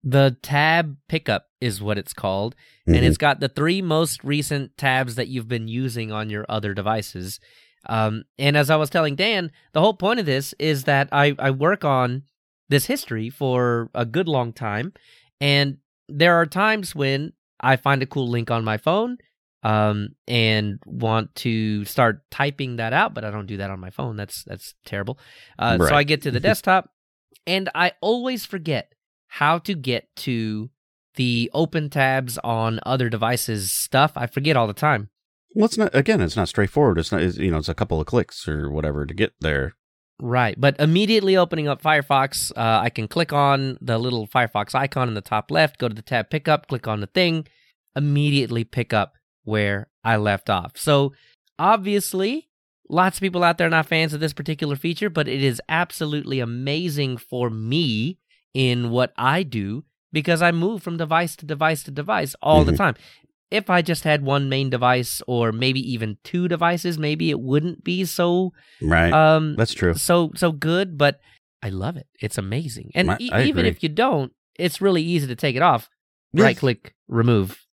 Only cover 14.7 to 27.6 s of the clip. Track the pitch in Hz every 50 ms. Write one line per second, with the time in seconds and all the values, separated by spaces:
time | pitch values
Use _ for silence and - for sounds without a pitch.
14.7 | 101 107 127 185 _ _ _ _ _ _ _ _ _ _ 139 143 143 143 143 139
15.7 | 143 _ _ _ _ _ _ - 147 143 165 175 175 170 170 143 - 180 202 220
16.7 | 220 214 190 - - 151 143 135 139 139 147 165 _ _ _ _ _ _ - 127
17.7 | 135 127 - 139 139 131 131 - - 143 131 120 120 120 113 - 120 113 113 110
18.7 | 107 107 - 156 175 202 226 247 247 240 _ _ _ _ _ _ _ _ - 113
19.7 | 107 107 107 107 104 104 104 - - _ _ - 123 120 113 110 110 107 104 104
20.7 | 98 - - - - - 117 110 110 113 107 - _ - - 120 113 110 110 107
21.7 | 107 104 101 - - - 123 113 104 - _ _ - - 139 147 139 - 143 127
22.7 | 120 117 113 113 123 160 208 - 104 113 110 107 101 107 101 104 104 95 98 98
23.7 | 95 92 92 92 - - 139 123 110 104 101 - - - - - 90 95 - -
24.7 | - _ _ - - 101 98 107 131 _ _ - - - - - _ - - 120
25.7 | 117 - 87 - 147 147 147 143 156 143 - 147 120 104 - 202 220 - - 196
26.7 | 185 190 175 _ _ _ _ _ _ _ _ _ _ _ _ 165 180 190